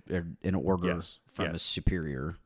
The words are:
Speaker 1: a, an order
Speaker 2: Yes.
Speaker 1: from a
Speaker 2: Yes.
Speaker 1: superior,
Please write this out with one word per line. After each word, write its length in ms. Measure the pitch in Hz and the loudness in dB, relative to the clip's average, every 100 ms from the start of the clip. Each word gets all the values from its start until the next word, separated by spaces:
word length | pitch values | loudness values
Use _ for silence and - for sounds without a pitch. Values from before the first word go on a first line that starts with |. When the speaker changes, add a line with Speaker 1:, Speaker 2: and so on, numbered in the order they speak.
| - | -4
Speaker 1:
a, 140 | 90 85 - | -2 -2 -4
an 120 | 90 92 | 0 2
order 400 | 73 92 90 85 | 4 2 2 0
Speaker 2:
Yes. 240 | 90 - _ | -4 -14 _
Speaker 1:
from 220 | - 73 | -4 -4
a 20 | |
Speaker 2:
Yes. 100 | 82 | -2
Speaker 1:
superior, 760 | - - - 92 78 65 73 90 | -2 2 2 2 -2 -2 -4 -6